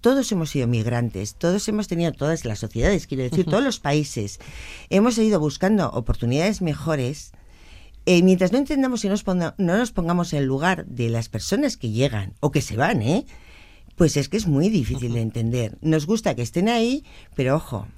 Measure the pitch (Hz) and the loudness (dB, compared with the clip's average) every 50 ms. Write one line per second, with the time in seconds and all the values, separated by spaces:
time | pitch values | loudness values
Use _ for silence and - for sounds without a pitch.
0 | - 233 269 277 254 - 220 180 160 151 - 143 123 117 120 113 107 120 117 120 | 4 4 4 4 0 0 -2 -2 -2 -2 -2 0 0 2 0 0 0 0 0 0
1 | 120 113 104 95 - - - - - 170 180 208 - - 208 214 208 - 175 170 | -2 -2 -4 -6 -8 -8 -8 -2 0 0 0 0 0 -2 -2 -2 -2 -2 -2 0
2 | 170 165 143 - 139 151 165 165 - 120 107 - - 107 - 113 123 175 202 165 | 0 -2 -2 -2 -2 -2 -2 -2 -4 -6 -6 -6 -6 -6 -2 0 2 2 2 2
3 | - - 147 131 127 123 160 170 180 160 151 208 277 269 220 - - 147 143 151 | -2 -4 -6 -4 -4 -2 0 0 0 2 2 2 2 0 -2 -2 -2 0 0 0
4 | 147 143 - 120 104 98 - - - - - - - - - - - - - 190 | 0 -2 -4 -6 -6 -6 -8 -12 -18 -18 -18 -16 -16 -16 -16 -18 -8 0 2 4
5 | 214 247 233 233 220 220 208 170 151 151 139 - - 190 220 202 170 123 - 113 | 4 4 4 2 2 4 4 2 2 0 -2 0 0 2 2 2 2 0 -2 -4
6 | 113 - 117 - - 117 127 143 170 208 208 180 190 165 143 147 139 160 156 143 | -2 -2 -2 0 0 0 0 2 2 0 0 0 -2 -4 -4 -4 -2 -2 -2 -2
7 | 127 123 151 147 - - - - - - - - - - - - - - - - | -2 -4 -6 -8 -14 -20 -20 -20 -20 -20 -20 -20 -20 -20 -20 -20 -20 -20 -20 -4
8 | - - 180 175 175 185 185 180 185 180 190 262 285 - 311 277 269 262 247 226 | 2 4 6 8 8 8 6 6 4 2 2 2 0 2 0 0 0 0 0 -2
9 | - 196 196 208 - - 180 180 170 151 - - 196 170 175 214 247 226 - - | -2 0 -2 -2 -2 -2 0 0 0 -2 -2 0 0 2 2 2 0 0 -2 -4
10 | 170 165 175 180 170 170 - 147 139 131 135 135 156 180 190 165 - - 131 120 | -2 0 0 0 0 0 -2 -2 0 0 0 0 0 0 0 -2 -4 -10 -4 -2
11 | 120 117 113 113 113 - - 110 - - 190 233 302 277 - - - 113 107 113 | -2 0 0 -2 -4 -4 -8 -8 -4 -2 0 0 0 -2 -2 -4 -6 -4 0 0
12 | 131 139 110 104 98 92 - - - 147 - 147 - - - 110 139 185 233 147 | 0 0 0 -4 -6 -6 -8 -2 -2 0 0 0 -2 -2 -2 0 0 0 0 0
13 | 104 - - - - - - - - - - - - - - - - - - - | 2 2 0 0 0 -4 -18 -20 -20 -20 -20 -20 -20 -20 -20 -20 -20 -20 2 4
14 | 175 151 - 143 139 - - 226 214 175 143 135 160 202 226 175 120 107 127 123 | 4 4 4 2 -2 -2 -2 -2 0 2 2 4 2 2 2 2 0 0 -2 -4
15 | 120 120 117 120 113 110 - 117 113 113 120 123 117 104 - - - 160 160 156 | -4 -2 -2 -2 -2 -2 -2 -2 -2 -2 0 -2 -4 -4 -6 -4 0 2 2 2
16 | 147 156 220 220 - 190 131 117 120 113 - 170 180 220 240 233 226 240 262 302 | 2 0 -2 0 0 -2 -2 -2 -4 -4 -2 -2 0 0 2 2 0 0 0 -2
17 | - - - - - - - - 135 127 135 160 - - 127 98 104 - - | -6 -12 -20 -20 -20 -12 -4 -2 0 0 0 0 -2 -6 -10 -10 -10 -12 -16